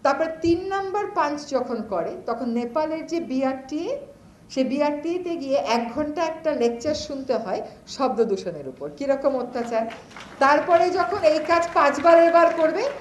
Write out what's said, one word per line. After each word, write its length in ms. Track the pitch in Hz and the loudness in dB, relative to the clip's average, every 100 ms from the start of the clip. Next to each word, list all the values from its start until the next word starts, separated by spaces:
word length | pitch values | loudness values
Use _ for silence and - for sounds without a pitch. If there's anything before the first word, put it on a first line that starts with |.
তারপর 220 | 277 285 320 320 | 0 0 -2 -2
তিন 240 | 339 339 381 | 0 0 0
নাম্বার 380 | 392 392 392 403 - | -6 -4 -4 -4 -2
পাঞ্চ 340 | 294 294 - | -2 -4 -4
যখন 320 | 262 247 226 | -4 -4 -6
করে, 300 | 208 180 165 - - | -6 -6 -6 -8 -8
তখন 240 | 233 247 | -6 -4
নেপালের 580 | 233 240 320 311 320 - | -4 -4 -2 -2 -4 -4
যে 120 | 339 | -6
বিআরটিএ, 800 | 202 262 269 262 - 302 359 571 - - - - - | -4 -2 -2 -4 -8 -8 -6 -8 -10 -20 -20 -20 -10
সে 140 | - | -4
বিআরটিএতে 720 | 254 269 294 294 330 349 349 339 | -2 0 0 -2 -4 -6 -6 -8
গিয়ে 220 | 269 269 | -2 -2
এক 340 | - 233 233 262 | 0 -2 -2 -4
ঘন্টা 280 | 302 349 | -6 -2
একটা 280 | 330 320 311 | -4 -2 -4
লেকচার 440 | 269 233 233 302 302 | 0 -2 -2 -4 -4
শুনতে 380 | - 269 262 | -6 -10 -4
হয় 280 | 226 220 349 - - - | -4 -2 -6 -8 -16 -18
শব্দ 360 | - 269 202 | -4 -2 0
দূষণের 440 | 220 190 190 156 135 | 0 0 -4 -10 -12
উপর, 220 | 127 143 - | -10 -12 -8
কিরকম 380 | 277 277 277 262 | -2 0 0 -2
অত্যাচার। 500 | 233 247 233 226 226 - - - - - | -4 -6 -4 -2 -4 -8 -18 -20 -18 2
তারপরে 500 | 269 302 302 339 349 | 4 4 6 4 4
যখন 280 | 370 339 403 | 2 0 4
এই 160 | 330 311 - | 4 4 2
কাজ 200 | 330 339 | 2 2
পাঁচবার 500 | 339 285 285 339 339 | 4 4 4 8 8
এবার 300 | 339 339 339 | 8 8 6
করবে 300 | 330 320 349 523 - | 4 0 0 -4 -6